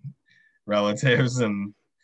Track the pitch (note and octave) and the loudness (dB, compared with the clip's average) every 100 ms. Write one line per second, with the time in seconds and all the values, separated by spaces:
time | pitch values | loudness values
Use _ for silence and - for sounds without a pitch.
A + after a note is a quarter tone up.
0 | - - _ _ _ _ - G#2 G#2 G#2 | -18 -18 _ _ _ _ -4 0 0 0
1 | C3+ B2 B2+ B2+ A2 G2+ G2+ - _ _ | 2 2 2 0 -2 -2 -6 -10 _ _